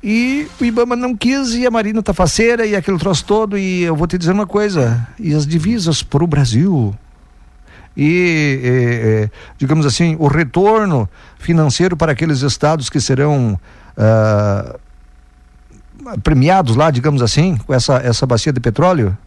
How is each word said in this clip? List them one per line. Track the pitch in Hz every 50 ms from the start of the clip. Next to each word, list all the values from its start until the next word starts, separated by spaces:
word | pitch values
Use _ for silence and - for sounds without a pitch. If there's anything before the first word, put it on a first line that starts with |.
| -
E | 202 214 226 240 254 269 285 294 294 - -
o | 262
ibama | 240 220 240 240 240 247
não | 240 247 247 254
quis, | 202 - 233 262 277 277 247 226
e | 240 247
a | 247
Marina | 226 233 214 208 214 220 202
tá | - 190
faceira, | - 185 156 - - 226 233 240 233 226
e | 214 208
aquele | 196 165 - 196 170
troço | 147 196 185 147 -
todo, | - 202 220 220 214 196 202
e | 190 190 185 180 175
eu | 170 160
vou | 147 165 175
te | 180 185
dizer | 175 165 190
uma | 202 208 196
coisa, | - 208 208 208 196 165 127 113 117 120 117 - - -
e | 226 165 147
as | 151 147 143
divisas | 160 165 151 190 240 233 180 165 156 - -
pro | - - 147 165 175
Brasil, | 151 143 139 120 110 117 160 202 185 147 113 101 101 - - - - _ - - - - - - _ - - - - - - - -
e, | - 143 151 170 180 180 175 165 156 151 147 135 131 127
é, | 123 123 127 123 120 120 117 113 110 110 110 107
é, | 107 - - - - - -
digamos | 143 131 156 160 151
assim, | 143 123 - 170 170 156 160
o | 160 143
retorno | 135 160 170 127 - 170 190 208 220 220 214 196 165 131 110 95 - - - - - -
financeiro | - - 170 165 156 143 120 - 175 185 175
para | 147 165 160
aqueles | 143 113 - 165 151 131
estados | 131 143 113 - - 147 160 160 127 -
que | - 139
serão, | 120 - 135 127 139 151 151 139 123 113 104 87 - - - - - - -
ah, | - 110 110 110 110 107 107 107 104 104 104 98 101 - - - - - - - - - - - - - - _ - - - _ - - - - - - - - - 302 254 220 - -
premiados | - 156 135 127 156 185 196 180 120 113
lá, | 117 151 165
digamos | 147 120 120 156 147 135
assim, | 123 107 - - 156 190 175 113 -
com | - -
essa, | 123 113 - 139 127
essa | 131 123 117 - -
bacia | 131 123 113 - 156
de | 143 127
petróleo? | 120 127 107 - 156 180 185 160 117 98 95 - -